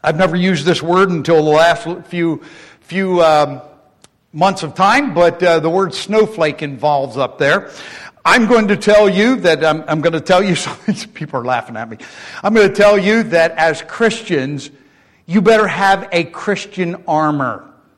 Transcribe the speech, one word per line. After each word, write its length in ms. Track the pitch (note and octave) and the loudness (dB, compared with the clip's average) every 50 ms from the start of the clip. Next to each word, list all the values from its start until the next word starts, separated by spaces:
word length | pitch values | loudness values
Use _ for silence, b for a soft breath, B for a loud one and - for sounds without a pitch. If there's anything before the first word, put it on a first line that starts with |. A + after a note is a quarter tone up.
| - | -2
I've 140 | D3+ D#3 | -2 0
never 200 | D#3 F#3+ F3+ E3 | 0 0 0 0
used 280 | F3+ F3 F#3+ F3+ D3 C#3 | 0 0 0 0 0 0
this 180 | F3 E3+ - D3+ | -2 -2 -2 0
word 260 | E3 F3 F#3 G3 F#3+ | 0 2 2 2 2
until 340 | F3+ D#3+ C3+ D#3+ E3+ D#3 D3+ | 0 -4 0 2 2 2 4
the 60 | D#3 | 2
last 380 | D3+ D#3 E3 E3+ E3 E3+ - E3 F3 F3+ E3+ | 4 4 4 4 2 0 -4 -10 -12 -12 -12
few, 340 | - - F3 E3+ E3 D3+ - B B B B B B B B | -10 -6 -4 -2 -2 -4 -6 B B B B B B B B
few, 420 | _ _ E3 F#3+ F#3+ F#3 F3+ F3 E3 | _ _ -6 -4 -2 -2 0 2 2
um, 360 | D#3+ D#3 D3+ D3 C#3+ C3+ C3 - - - _ _ _ _ _ _ _ _ _ _ _ | 4 4 2 0 0 -4 -14 -16 -20 -20 _ _ _ _ _ _ _ _ _ _ _
months 320 | - D3+ F3 G3 F#3+ - D#3+ | -4 0 0 0 0 -2 -8
of 120 | D3 - | -10 -2
time, 380 | - F#3 G3 A3+ C#4 D4 B3+ D#3+ | 0 2 2 2 0 0 -2 0
but, 280 | E3 F3 E3+ E3+ - | 2 2 2 2 2
uh, 180 | F3+ F3 E3 E3 | 0 2 2 2
the 100 | D3 E3 | 0 0
word 240 | E3 F#3+ G3 F3 - | 0 0 -2 -2 -4
snowflake 680 | - - - G#3 A3 A3 G#3+ A3 - - F3 C#3+ - | -10 -8 -2 2 2 2 0 0 -2 -2 -2 -2 -6
involves 540 | D#3 C#3+ C3+ A#2 C3+ D3+ D3 C#3 C3+ C3 A2+ | -10 -10 -8 -4 -2 0 0 0 -2 -4 -4
up 240 | C3+ C3 A#2+ - - | -4 -4 -4 -2 -2
there. 300 | D3 C#3 D#3 G3 F#3+ B B B B B B B B B B _ _ | 0 0 0 0 -2 B B B B B B B B B B _ _
I'm 220 | E3 G3 B3 A3+ | 2 2 2 4
going 200 | G3 B3 A3+ G#3+ | 4 4 2 4
to 80 | G3 G#3 | 2 -2
tell 320 | - - G#3 G#3 G#3 G#3+ | 0 2 4 6 6 6
you 300 | G3 F3+ F#3+ G#3 B3 C4 | 4 2 2 2 2 0
that, 260 | G#3+ F3+ F3 D#3+ D3+ D#3 | 2 2 0 2 2 2
um, 220 | D#3+ D#3 D#3 D#3 | 0 0 -2 -4
I'm 140 | - D#3 D#3+ | -4 -4 0
gonna 180 | C#3+ E3+ E3 D#3+ | 0 0 -2 -2
tell 240 | D3+ - F#3 F3+ G#3 | 0 2 2 2 2
you 120 | G3 E3+ | 0 -2
<laughs> 0 | |
something. 380 | - - - - - - - G3+ - - - _ | -2 -4 -10 -12 -8 -6 -6 -6 -6 -8 -18 _
People 260 | - D#3 D3 - C3 | -14 -14 -8 -8 -6
are 60 | A#2 | -4
laughing 320 | B2 B2+ A#2 - - A#2 | -2 -4 -4 -4 -8 -12
at 120 | A2 A2+ A2+ | -12 -12 -12
me. 80 | A2+ B B B B B B B B B B | -14 B B B B B B B B B B
I'm 100 | G3+ A3 | 0 4
gonna 140 | A3+ G3+ | 4 4
tell 320 | G3 G3 G3+ G3+ G#3 G#3 G3+ | 4 4 4 4 4 4 4
you 240 | F3+ G3+ A3 A3+ A3 | 2 2 0 0 0
that 280 | - E3+ E3 E3 E3 | 0 2 2 2 2
as 300 | E3 D#3+ D#3+ E3 D3+ - | 0 0 0 0 0 -4
Christians, 880 | - - - - A3+ A3 A3 - - - F3 C#3 C3 C#3 D3 C3+ - - b b b b b b b b b b b | -10 -16 -4 0 0 0 0 -4 -6 -4 -2 -2 -2 -4 -8 -10 -10 -14 b b b b b b b b b b b
you 160 | - E3 A3 | -2 0 2
better 260 | F3+ A3 A3+ G#3+ G#3+ | 4 4 4 4 2
have 420 | F#3 - F3+ G3 G3 G3 F#3+ F#3 - | 0 -2 0 2 2 0 0 -2 -4
a 140 | F3 E3+ E3+ | -4 -4 -4
Christian 760 | E3+ - - - G#3 G3+ G3 - - - F#3 F#3 E3+ F3 - - | -4 -10 -10 -6 -4 -4 -4 -6 -12 -8 -6 -6 -6 -6 -8 -6
armor. 560 | - D#3 D#3 D#3 D3+ D3 C#3+ C3+ B2 G#2+ - - - _ _ _ _ _ | -2 0 0 0 0 -2 -2 -4 -4 -6 -8 -14 -20 _ _ _ _ _